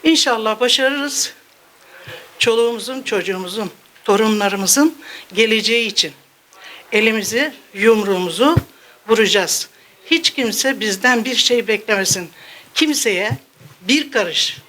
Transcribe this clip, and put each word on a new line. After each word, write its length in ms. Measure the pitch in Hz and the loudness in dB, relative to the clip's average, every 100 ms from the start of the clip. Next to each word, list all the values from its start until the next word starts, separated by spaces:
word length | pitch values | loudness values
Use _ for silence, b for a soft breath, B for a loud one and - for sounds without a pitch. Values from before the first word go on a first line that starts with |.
İnşallah 580 | 320 311 277 233 220 214 | 2 2 0 0 -2 -2
başarırız. 720 | 247 247 262 285 285 269 - - _ _ _ _ B B B B B - | 0 2 0 -2 -6 -4 -6 -10 _ _ _ _ B B B B B -2
Çoluğumuzun, 640 | - 226 233 233 226 262 | 0 2 0 -2 -8 -10
çocuğumuzun, 680 | 262 208 170 185 180 208 190 - _ - | -4 -4 -4 -6 -6 -8 -8 -10 _ -12
torunlarımızın 960 | - 202 220 214 202 202 190 277 311 - B B B | 0 2 4 2 0 -2 0 4 4 2 B B B
geleceği 520 | 190 220 220 220 233 226 | 0 2 2 2 0 0
için 260 | - 156 139 _ _ _ B B B - | -2 -4 -6 _ _ _ B B B -4
elimizi, 600 | 220 220 220 185 226 302 - - | 0 2 0 -2 -2 -2 -6 -18
yumruğumuzu 840 | 196 214 220 202 185 180 165 277 330 - b b b - | 0 4 4 2 0 -2 2 2 2 -2 b b b 0
vuracağız. 600 | 220 208 202 175 - - b b b - | 2 4 2 0 -4 -6 b b b -2
Hiç 200 | 320 - | 0 0
kimse 500 | - 233 214 262 269 | -2 -2 0 -2 0
bizden 440 | 214 190 247 247 | -4 0 2 2
bir 100 | 226 | 0
şey 340 | 247 - 240 226 | -2 2 2 2
beklemesin. 640 | 208 214 208 190 190 165 B B B B | -2 0 0 0 -2 -4 B B B B
Kimseye 560 | - 311 285 240 180 208 233 _ _ - - | -2 0 0 0 0 -2 -4 _ _ -20 -14
bir 300 | 180 294 294 | 0 0 2
karış 480 | 233 175 - - - | -2 -2 -2 -4 -6